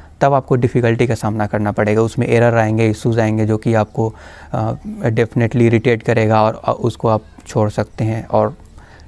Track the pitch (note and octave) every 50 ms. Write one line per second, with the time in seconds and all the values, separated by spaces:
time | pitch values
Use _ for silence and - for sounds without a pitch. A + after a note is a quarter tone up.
0 | - - - - C#3+ C#3 C#3 C3+ - - C#3 B2 B2 A2+ - B2+ A#2+ A#2 A2+ A#2
1 | B2 A#2+ A#2 - - G#2+ G#2+ G#2+ G#2+ G#2 - G#2 G#2 G#2 G2 - G#2+ G#2+ G#2+ A2
2 | A2+ A2+ - A#2 A#2 A#2+ A#2+ A#2 A#2+ A#2+ A#2 A2+ A2 A2 A2 A2 A2+ A2 G#2+ -
3 | - B2 A2+ A#2 A2 A2 A2 A2 G#2+ G#2+ A2 G#2+ - A#2 A#2 A2 G#2 - - C3
4 | A2+ A2 - - - - - - - - - A2 A2 A2+ A#2+ - - G#3+ G#3+ G#3
5 | G3+ A#2+ A2+ A2+ A#2 - - B2+ A#2 A2 - A#2+ A#2 A#2 A#2+ A2 - B2 A#2 A2
6 | - B2 A2+ A2+ A2 G#2+ A2 A2 G#2+ A2 A2 - - - A#2 - - A#2 - -
7 | - A2+ A2 G#2+ - - - - - - - A#2+ G#2+ G#2 - - G#2 - - -
8 | A#2 A2 A2 A2+ - - - A2 G#2+ G#2+ D#3 - - - - - - - - -
9 | -